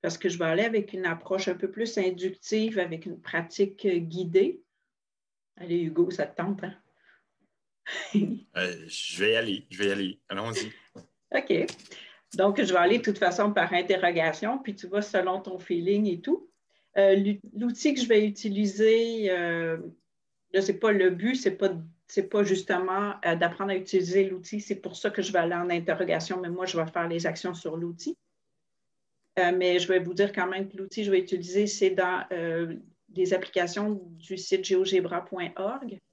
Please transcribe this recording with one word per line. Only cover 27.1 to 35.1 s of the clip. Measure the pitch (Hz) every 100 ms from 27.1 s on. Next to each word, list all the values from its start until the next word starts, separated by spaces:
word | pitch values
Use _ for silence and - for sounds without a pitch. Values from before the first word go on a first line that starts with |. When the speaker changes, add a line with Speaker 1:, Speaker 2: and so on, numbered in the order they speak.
| 170 165
Speaker 1:
actions | 165 180 170
sur | 165 160
l'outil. | 170 170 - 339 _ _ _ _ _ _ _ _ _ _ _ -
Euh, | 175 180
mais | 180 180
je | 180
vais | 185
vous | 170
dire | 180 202
quand | - 185
même | 190 196
que | 202
l'outil | 196 -
que | 208
je |
vais | 190
utiliser, | 185 180 175 185 208
c'est | - 190
dans, | 190 185 180 -
euh, | 175 165 165 165 165 - _ _
des | 180 180
applications | 185 - 190 175 180 208 202 175 165
du | - 185
site | - 190 -
géogebra | 185 190 190 170